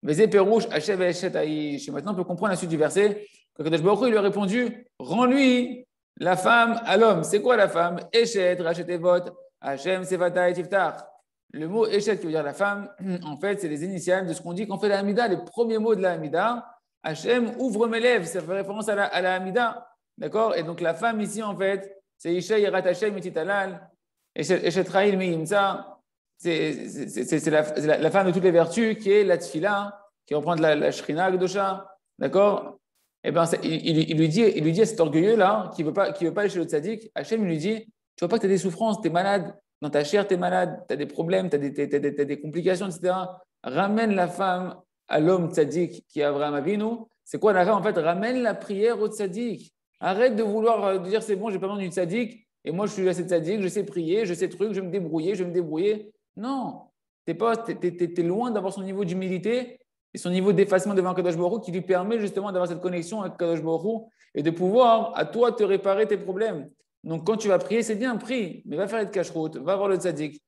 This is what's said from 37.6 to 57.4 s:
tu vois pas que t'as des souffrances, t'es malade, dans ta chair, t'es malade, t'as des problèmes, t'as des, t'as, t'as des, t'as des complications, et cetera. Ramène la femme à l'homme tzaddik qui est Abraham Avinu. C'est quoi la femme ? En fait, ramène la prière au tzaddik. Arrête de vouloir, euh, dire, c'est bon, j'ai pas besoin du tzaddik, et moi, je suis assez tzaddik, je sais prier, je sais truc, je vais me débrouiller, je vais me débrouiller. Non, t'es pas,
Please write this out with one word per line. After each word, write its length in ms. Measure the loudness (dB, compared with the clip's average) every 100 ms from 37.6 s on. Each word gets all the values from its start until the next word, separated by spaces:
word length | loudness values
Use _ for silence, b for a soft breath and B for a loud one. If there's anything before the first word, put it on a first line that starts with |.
| -2 -4 -8 _ _ -6
tu 40 |
vois 60 | -2
pas 100 | 0
que 60 |
t'as 40 | 2
des 100 | 2
souffrances, 420 | 0 0 0 0
t'es 80 | 0
malade, 500 | 0 2 0 -2 -12 _ _
dans 80 | -2
ta 140 | 0
chair, 240 | 2 0 2
t'es 100 | 0
malade, 460 | 2 0 0 -4 -8
t'as 80 | -6
des 120 | -6
problèmes, 420 | -4 0 0 0
t'as 80 | 0
des, 160 | -2
t'as, 140 | -4 -2
t'as 100 | 0
des, 160 | -2
t'as 120 | -2 -4
des 140 | -4
complications, 480 | -6 -4 -2 -2 -4
et 40 |
cetera. 500 | -4 -2 -2 -4 -12 _ _
Ramène 500 | -6 0 2 2 2
la 140 | 2 0
femme 520 | 0 -2 -2 -4 -12 _ _ _
à 120 | 2
l'homme 300 | 4 4 2
tzaddik 560 | 2 2 2 -2 -6 _
qui 120 | -2
est 40 |
Abraham 300 | -2 0 -2
Avinu. 440 | -2 -2 -2 -2 -6 -10 _
C'est 160 | -12 0
quoi 120 | 2
la 140 | 4 4
femme ? 120 | 2
En 60 |
fait, 140 | 2 0
ramène 440 | 0 0 -2 0
la 100 | -2
prière 480 | -4 -6 0 0 0
au 60 | -4
tzaddik. 640 | -4 -6 -4 -6 -6 -12 _ _ _
Arrête 360 | -2 2 2 2
de 80 |
vouloir, 420 | 0 2 2 2 2
euh, 140 | -2
dire, 240 | 0 -2
c'est 120 | -2 -4
bon, 140 | -2
j'ai 80 | -4
pas 80 | -6
besoin 160 | -6
du 80 | -6
tzaddik, 580 | -2 -2 -2 -4 -8 _ _
et 80 | -8
moi, 140 | -4 -4
je 60 |
suis 180 | 0 0
assez 140 | 0
tzaddik, 380 | 0 0 0 -2
je 60 | -2
sais 160 | -2
prier, 440 | -4 -4 0 0 0
je 80 | -2
sais 140 | -4
truc, 240 | -4 -4
je 80 | -4
vais 40 | -4
me 60 |
débrouiller, 420 | -6 -4 -2 -2
je 100 | -2
vais 60 | -2
me 60 | -2
débrouiller. 580 | -2 -2 0 -2 -6 _ _ -12
Non, 480 | -8 -6 -6 -10 -20 _ _ _ -8
t'es 80 |
pas, 240 | -2